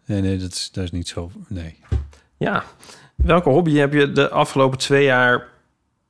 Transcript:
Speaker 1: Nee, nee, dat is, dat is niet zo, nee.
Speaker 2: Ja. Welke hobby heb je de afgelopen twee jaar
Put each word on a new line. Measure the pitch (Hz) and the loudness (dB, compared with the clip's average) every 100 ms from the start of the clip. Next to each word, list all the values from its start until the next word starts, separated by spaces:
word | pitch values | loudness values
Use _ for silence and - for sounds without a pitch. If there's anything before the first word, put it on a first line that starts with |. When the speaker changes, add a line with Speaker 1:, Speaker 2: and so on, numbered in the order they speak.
Speaker 1:
Nee, | - 101 | -6 -4
nee, | 95 95 | -2 -4
dat | 90 | -6
is, | - - | -10 -10
dat | - | -8
is | 90 | -8
niet | 87 85 | -8 -8
zo, | - 85 214 180 | -10 -12 -16 -14
nee. | 90 82 80 - - - - _ - | -12 -12 -16 -6 -6 -6 -16 _ -6
Speaker 2:
Ja. | - 202 - - - - - | -4 -4 -8 -20 -20 -20 -20
Welke | - 175 170 175 | -4 2 2 4
hobby | 135 170 147 | 2 4 2
heb | 143 | 2
je | 147 143 | 2 2
de | - 143 | 2 0
afgelopen | 147 147 139 135 131 | 2 0 2 0 0
twee | - 139 | 0 2
jaar | 139 127 123 123 - _ _ _ _ _ _ | 4 4 2 2 -2 _ _ _ _ _ _